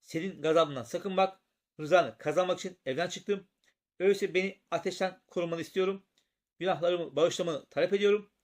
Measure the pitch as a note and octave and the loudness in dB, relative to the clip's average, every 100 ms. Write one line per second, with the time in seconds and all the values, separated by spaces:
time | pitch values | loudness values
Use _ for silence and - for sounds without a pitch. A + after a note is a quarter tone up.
0 | _ E3 F#3 D#3 D3+ D#3+ D#3+ C3+ A2 - | _ -8 -8 -4 2 4 2 -2 -8 -8
1 | G3+ F#3 F#3+ - _ _ _ - D3+ F3 | -4 0 0 0 _ _ _ -12 4 4
2 | C#3 - D3 D3+ F3+ F3+ F#3+ F3+ - C3 | 4 -4 -2 0 0 -2 -6 -10 -6 -4
3 | F3 F#3 - G3+ - _ _ _ _ _ | -4 -6 -6 -6 -6 _ _ _ _ _
4 | F#3 G3 G3 E3+ F#3+ - _ E3+ F#3 F3+ | 2 2 0 0 -2 -6 _ -4 -4 -2
5 | F#3+ F#3 _ - E3+ E3 D#3+ F#3+ F#3 G3 | -4 -4 _ -4 -4 -4 -4 -2 -2 -2
6 | _ _ _ _ _ _ F3 D#3+ F3 F3 | _ _ _ _ _ _ -2 0 0 0
7 | D#3 C3+ F3 - E3+ C#3+ - - F3 G3 | -2 2 2 2 -4 -4 -6 -2 0 2
8 | G3+ G#3 G#3 _ | 4 2 -2 _